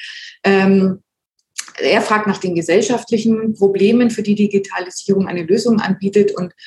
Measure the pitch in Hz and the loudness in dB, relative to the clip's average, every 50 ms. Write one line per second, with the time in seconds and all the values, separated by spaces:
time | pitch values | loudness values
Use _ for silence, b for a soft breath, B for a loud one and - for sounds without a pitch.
0 | B B B B B B B B - 196 196 196 190 190 196 196 190 190 185 - | B B B B B B B B 0 2 2 4 4 4 4 4 2 0 -2 -6
1 | _ _ _ _ _ _ _ _ _ _ _ - - - - - - 135 196 208 | _ _ _ _ _ _ _ _ _ _ _ -16 -16 -14 -10 -4 0 0 2 2
2 | 208 - 214 214 208 202 190 - - 180 175 170 165 - 165 208 226 - 247 226 | 2 0 0 0 0 -2 -4 -4 -4 -4 -4 -2 0 2 2 2 2 2 -2 -4
3 | - - 233 214 220 226 226 220 220 220 214 - 196 196 196 185 196 214 233 240 | -2 -2 -2 0 0 0 0 0 -2 -4 -2 0 0 0 2 2 2 4 4 4
4 | 247 233 - - 208 208 202 208 208 196 - 202 196 - 185 180 180 180 - - | 2 2 0 -2 -2 -2 0 2 2 2 2 0 -2 -2 -6 -8 -8 -10 -12 -8
5 | - - 196 196 190 - 175 175 165 160 196 233 - 240 226 208 - 196 190 - | -4 -2 0 0 0 -2 -4 -4 -2 0 0 0 2 2 0 0 0 -2 -2 -4
6 | 196 196 - 208 202 202 202 180 180 175 - B B | -4 0 2 2 2 2 0 -4 -8 -10 -10 B B